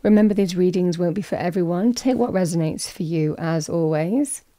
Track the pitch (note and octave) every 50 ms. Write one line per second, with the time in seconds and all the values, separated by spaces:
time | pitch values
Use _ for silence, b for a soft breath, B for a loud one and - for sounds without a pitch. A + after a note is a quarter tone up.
0 | - G#3 G#3+ G#3+ G#3+ G#3+ G3+ G3+ G3+ F3+ F3+ F3+ F#3 F#3 E3+ F#3+ F3+ F3+ E3+ E3+
1 | F3+ E3+ D#3 - D3+ - - - - F3 E3+ F#3+ F3 E3 F3 F3 G3 A#3+ A#3 A#3+
2 | - C4+ B3+ A#3 A#3+ B3 A3+ F#3 F#3 E3 F3 E3+ D#3+ D#3 - - - - - -
3 | F3+ D#3 E3+ D#3+ D#3 D3+ D3+ - D#3+ E3 E3 E3 D#3 - E3+ E3+ E3 D#3 D#3 D3+
4 | D#3+ E3+ G#3 C4+ D4 C#4 - - _ _ _